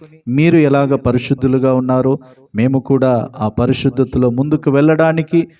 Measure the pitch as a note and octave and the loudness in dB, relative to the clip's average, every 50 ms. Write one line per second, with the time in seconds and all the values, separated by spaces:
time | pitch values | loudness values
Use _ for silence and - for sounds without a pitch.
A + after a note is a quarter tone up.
0 | D#3+ - - _ _ A#2+ B2 C#3 D#3 E3+ E3+ E3 D3+ C#3 C#3 C#3 C#3 C3+ C#3 C3 | -20 -20 -20 _ _ -4 0 2 2 4 4 4 4 4 2 2 2 0 -2 -2
1 | - B2 A#2+ B2 - - C#3 - - C3 B2+ C3 B2+ C3 C3 B2+ B2+ B2+ B2+ B2+ | 0 -2 -2 -2 -2 -4 -2 -2 0 0 0 0 0 0 0 0 0 0 0 0
2 | B2+ C3 C3+ C3+ - - - _ - _ - G#2 A#2 C3 C3 C3+ - - C#3 C3 | 0 0 -2 -2 -6 -14 -20 _ -20 _ -4 -2 0 0 0 -2 0 0 0 0
3 | C3 C3 B2 A2+ - - - - A2 G#2+ - - A#2+ B2+ C3 - - C3+ B2+ - | 2 0 0 0 -2 -6 -6 -6 -6 -4 -2 -2 -2 0 -2 -2 -2 -2 -2 -2
4 | C3 B2 - B2+ B2+ B2 A#2 B2+ C#3 D3+ D3+ D3 - D3 C3+ C#3 D3 D#3 D#3 D#3 | -2 -2 0 0 0 0 0 -2 -2 -2 -2 -2 0 0 0 2 2 2 2 2
5 | D#3+ D#3+ D#3+ E3 D#3 - E3+ E3+ E3 - - | 2 0 0 -2 -4 -2 -2 -2 -2 -2 -8